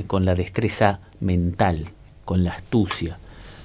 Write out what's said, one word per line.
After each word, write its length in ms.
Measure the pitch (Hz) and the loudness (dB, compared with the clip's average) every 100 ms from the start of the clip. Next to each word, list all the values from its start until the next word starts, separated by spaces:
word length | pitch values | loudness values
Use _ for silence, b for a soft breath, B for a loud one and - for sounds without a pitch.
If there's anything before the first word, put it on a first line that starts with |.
| 95 | -2
con 180 | 95 | 0
la 100 | 92 | 2
destreza 680 | 90 87 - - - 104 101 b b | 2 0 -2 -2 2 2 2 b b
mental, 720 | 98 90 87 85 98 80 82 - - - | 0 2 2 2 2 0 -4 -12 -20 -16
con 180 | - 92 | -4 0
la 100 | 87 | 0
astucia, 640 | - - 117 95 - 82 82 - B B B | -2 -2 0 0 -2 -6 -8 -16 B B B